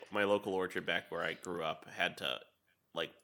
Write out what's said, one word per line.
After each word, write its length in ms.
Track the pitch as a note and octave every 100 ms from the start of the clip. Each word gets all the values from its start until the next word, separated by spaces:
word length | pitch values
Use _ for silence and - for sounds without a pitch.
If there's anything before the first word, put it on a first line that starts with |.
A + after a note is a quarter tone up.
| -
my 100 | G#2
local 300 | G2+ G2+ G#2+
orchard 320 | F#2 F#2 F#2 E2+
back 260 | F2 -
where 100 | E2+
I 120 | E2
grew 300 | D#2+ F#2 E2+
up 220 | D#2 D#2 -
had 240 | - F2 -
to, 200 | C#2 B1 - _ _ _ _ E2
like, 160 | E2 -